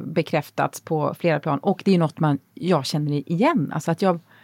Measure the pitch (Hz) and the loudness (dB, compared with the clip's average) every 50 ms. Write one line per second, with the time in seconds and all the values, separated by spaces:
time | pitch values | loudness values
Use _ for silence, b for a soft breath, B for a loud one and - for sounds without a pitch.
0 | 120 - 165 170 160 - - 151 - - - - 139 143 - - - - 160 156 | -8 -4 -2 -2 -2 0 -2 -2 -2 -4 -4 -2 -2 -2 -4 -8 -8 -4 -2 -2
1 | 147 139 - - - 170 156 147 - 160 143 139 - 202 190 - - 196 190 175 | 0 -2 -2 -2 0 0 0 0 0 -2 -4 -2 0 -2 -2 0 2 2 4 4
2 | 165 151 - - 156 151 143 139 - _ _ - 160 175 180 147 135 - - 151 | 4 2 0 0 2 2 2 0 -2 _ _ -8 -2 0 0 0 0 0 -2 -2
3 | 147 147 147 143 - - 170 165 233 311 339 220 143 - - 160 - - 170 - | -2 0 -2 -2 -2 -4 -2 2 2 2 2 2 0 0 -4 -4 -2 -2 -2 0
4 | 196 190 175 165 b b b b | 2 0 0 0 b b b b